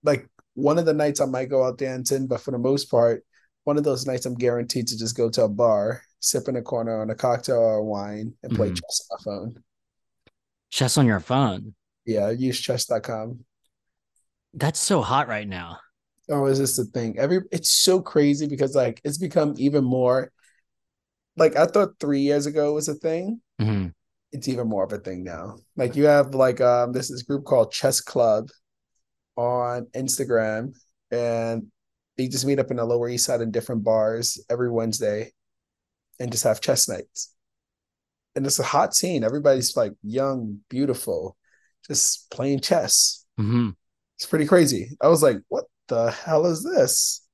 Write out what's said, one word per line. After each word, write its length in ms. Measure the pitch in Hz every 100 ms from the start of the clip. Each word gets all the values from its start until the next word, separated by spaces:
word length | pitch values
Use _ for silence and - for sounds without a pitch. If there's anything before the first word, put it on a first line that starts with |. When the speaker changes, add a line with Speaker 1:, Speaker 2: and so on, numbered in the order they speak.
Speaker 1:
like, 260 | 151 139 - _ _ -
one 220 | 143 160
of 60 | 165
the 80 |
nights 280 | 151 151 143
I 40 | 135
might 240 | 131 131
go 140 | 135
out 140 | 131 127
dancing, 500 | 135 127 135 135 131
but 140 | 120
for 100 | -
the 60 | 123
most 280 | 127 139 -
part, 320 | 123 117 110 _ _ _ _
one 140 | - 147
of 60 |
those 220 | 147 123 131
nights 200 | 127 131
I'm 80 | 123
guaranteed 520 | 123 120 120 127 117
to 100 | 113
just 180 | 113 117
go 140 | 117
to 140 | 113
a 60 | 110
bar, 520 | 104 117 107 104 123 _ _
sip 280 | - 135 -
in 80 | 127
a 60 |
corner 400 | 117 120 113 110
on 80 | 110
a 60 | 110
cocktail 420 | 127 120 127 120
or 180 | 113 107
a 80 | 107
wine, 480 | 101 101 107 113 -
and 100 | - 113
play 120 | 101
Speaker 2:
Mm-hmm. 60 | 87
Speaker 1:
chess 320 | - - -
on 60 | 95
my 60 |
phone. 400 | 107 101 110 120 _ _ _ _ _ _ _ _ _ _ _
Speaker 2:
Chess 260 | - 127 151
on 80 | 127
your 140 | 101
phone? 540 | - 131 127 95 104 - _ _ 117
Speaker 1:
Yeah, 200 | 107 101
I 60 |
use 280 | 120 131 123
chess 260 | - 120 -
dot 180 | 113
com. 420 | 107 113 110 120 - _ _ _ _ _ _ _ _ _ _
Speaker 2:
That's 260 | 151 143 -
so 220 | - 185
hot 260 | 98 135 143
right 200 | 107 104
now. 320 | 92 85 85 _ _ _ _ -
Speaker 1:
Oh, 160 | 143 139
is 120 | 135
this 160 | 135 -
the 100 | -
thing? 320 | 127 113 -
Every, 220 | 139 185 190
it's 180 | 170 -
so 320 | - - 185
crazy 460 | 180 156 147 143 151
because, 280 | 139 139 139
like, 240 | 123 117
it's 140 | 143 147
become 360 | 180 170 147 -
even 260 | 139 147
more, 480 | 127 127 123 131 - _ _ _ _ _ _ _ _ _ _ -
like, 180 | 160 147
I 80 | 160
thought 340 | 208 196 _
three 220 | 147 143
years 240 | 143 147 143
ago 280 | 151 147
was 140 | 151 151
a 80 | 151
thing. 460 | 165 165 190 233 _ -
Speaker 2:
Mm-hmm. 260 | 110 101 90 - _ _ _
Speaker 1:
It's 160 | 135 127
even 200 | 127 117
more 160 | 101 95
of 60 |
a 40 | 101
thing 260 | 95 90
now. 340 | 92 82 95 107 _ -
Like, 200 | 123 139
you 100 | 147
have, 280 | 147 135
like, 280 | 135 131 123
um, 320 | 123 123 123
this, 160 | 127 131
this 100 | 123
group 200 | 123 139 143
called 260 | 131 110
Chess 300 | - 135 117
Club 460 | - 131 117 107 113 _ _ _ _ _ _ _ _ -
on 500 | 120 123 123 123 117 127
Instagram, 800 | 131 - 123 117 110 110 127 - _ _ _
and 560 | 120 120 117 113 113 104 _ _ _ _ -
they 100 | 131
just 180 | 127 135
meet 120 | 135
up 120 | 127
in 60 | 123
the 80 | 117
Lower 220 | 120 120
East 160 | 120 -
Side 160 | 120
in 100 | 113
different 320 | 113 113 117
bars 600 | 107 110 110 113 117 - -
every 220 | 120 123
Wednesday 600 | 113 113 107 107 104 113 _ _ _ _ _ _ _ _ _
and 120 | 123
just 140 | 120 123
have 160 | 110
chess 260 | - 135 -
nights. 440 | 95 - - - _ _ _ _ _ _ _ _ _ _ -
And 100 | 135
it's 100 | -
a 40 |
hot 320 | 135 143 - -
scene. 280 | 180 160
Everybody's, 520 | 110 143 143 135 117 -
like, 140 | 110 -
young, 600 | 104 120 135 131 110 101 _
beautiful, 680 | 127 139 120 - 85 95 _ _ _ _ _ -
just 440 | 131 - - _
playing 300 | - 135 139
chess. 640 | - 170 - - - - _ -
Speaker 2:
Mm-hmm. 320 | 104 120 113 95 _ _ _ -
Speaker 1:
It's 80 | -
pretty 200 | 160 151
crazy. 460 | 180 147 110 113 147
I 80 | 143
was 120 | 165
like, 180 | 147 101 _
"What 160 | - - _ -
the 200 | 117 113
hell 360 | - - 156 175
is 180 | 160
this?" 580 | 277 359 127 - - - _